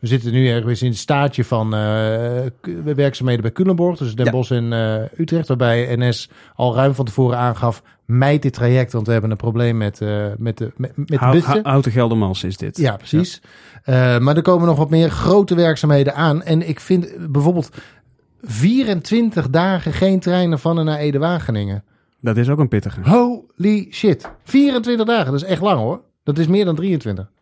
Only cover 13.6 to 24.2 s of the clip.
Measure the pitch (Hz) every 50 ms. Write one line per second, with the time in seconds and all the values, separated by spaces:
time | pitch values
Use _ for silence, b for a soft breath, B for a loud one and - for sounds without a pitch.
13.6 | B B B B B - 131 127 127 127 123 120 120 135 151 165 160 - 180 175
14.6 | 170 170 160 135 156 147 156 160 165 156 - - - 160 180 208 202 196 190 170
15.6 | 175 165 156 135 - 151 147 143 139 139 135 139 160 165 147 156 180 - 165 160
16.6 | 170 170 151 - - - 185 185 175 - - - 170 160 139 143 143 160 180 175
17.6 | - - B B B B B B B _ _ _ _ _ _ _ - 202 113 104
18.6 | 127 185 233 262 269 220 202 175 - - - 233 233 226 208 180 143 123 131 160
19.6 | 175 190 190 180 - 165 147 - 185 190 190 185 - 180 175 180 180 170 165 139
20.6 | - 165 170 165 160 156 151 151 147 147 139 139 147 165 180 170 - - 117 107
21.6 | 101 101 98 101 - _ _ _ _ _ _ _ - 117 110 113 120 123 143 151
22.6 | 151 120 - 104 - 101 - - 92 120 185 240 240 247 247 220 - _ _ _
23.6 | 175 202 214 208 185 - - - - 214 165 -